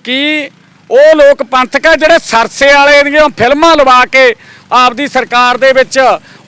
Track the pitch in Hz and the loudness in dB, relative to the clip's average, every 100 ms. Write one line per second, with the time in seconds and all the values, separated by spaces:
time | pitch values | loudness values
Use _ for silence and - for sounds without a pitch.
0 | - 262 294 302 285 - _ _ - 240 | -10 -6 -4 -6 -8 -16 _ _ -4 2
1 | 302 311 277 277 247 262 254 277 320 320 | 2 4 2 2 -2 -4 -4 -4 -2 0
2 | 311 339 - 226 226 - 277 285 285 285 | 0 0 0 -4 -4 -2 0 2 2 2
3 | 285 302 302 - 240 285 330 311 262 254 | 0 0 -2 -2 -2 0 2 2 2 2
4 | 247 262 254 220 - - _ 240 254 233 | 0 0 0 -2 -10 -20 _ -2 0 -2
5 | 285 262 247 240 247 247 269 262 254 262 | -6 -6 -4 -2 -2 0 0 0 -2 0
6 | 254 175 - - | 0 -2 -6 -20